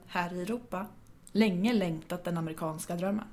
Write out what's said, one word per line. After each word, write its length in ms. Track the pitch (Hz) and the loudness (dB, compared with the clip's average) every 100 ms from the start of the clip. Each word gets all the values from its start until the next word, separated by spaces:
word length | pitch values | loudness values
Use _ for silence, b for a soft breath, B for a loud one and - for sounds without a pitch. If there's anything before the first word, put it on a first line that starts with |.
| - | -4
här 260 | 180 175 | -2 -2
i 80 | 180 | -2
Europa 460 | 180 240 - 180 208 - - - - | -2 -4 -4 -6 -6 -10 -20 -20 -2
länge 420 | 196 220 180 208 | 4 4 4 4
längtat 500 | 240 180 160 - 180 | 4 2 -2 -4 -4
den 140 | 175 170 | -2 0
amerikanska 580 | 160 156 160 156 - 175 | 0 -2 -4 -4 -4 -2
drömmen. 300 | 185 208 - | 0 -2 -4